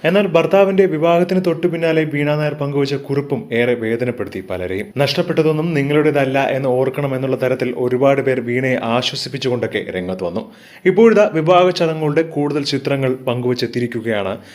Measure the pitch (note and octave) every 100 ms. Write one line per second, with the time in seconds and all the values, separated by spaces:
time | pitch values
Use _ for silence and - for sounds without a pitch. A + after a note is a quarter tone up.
0 | E3 G3 G3 E3 D#3+ G3 G3 F#3+ F#3+ D#3
1 | E3 E3+ F3+ F#3 F3+ E3 F3 E3 E3 D#3+
2 | D#3 D3 D3 D3+ D3+ D3 C#3+ C#3+ C#3 C#3
3 | C#3 C#3 C#3+ B2+ - A#2 A#2+ A2+ A2 A#2
4 | B2 - F#2+ F#2+ - F#2 F2+ F#2+ G#2+ C3
5 | C#3 - F3 D#3+ D#3 D#3 E3+ D3+ C#3 D3
6 | D3+ C#3+ C3+ C3+ C#3 C3+ C3+ B2+ C3+ C#3
7 | C#3 C3 C3+ C3 B2+ B2+ B2+ B2 B2 B2
8 | C#3 C#3 C3 B2+ A#2 B2 C3 B2+ A#2 A#2+
9 | - - C3+ C3 C3 A#2+ A2 G#2 - F#2
10 | F2+ F#2 F2 F#2 - - - - F#3 F#3+
11 | A3+ G#3 G#3+ D#3+ D#3+ F3+ F3+ E3+ E3 D#3
12 | D3+ D3 D#3+ D3 C#3+ D3 C#3 C3+ C#3 C#3
13 | C3 B2+ C3 A#2+ B2 B2 A#2 B2 A#2+ A#2
14 | A2+ G#2+ F#2+ G2 -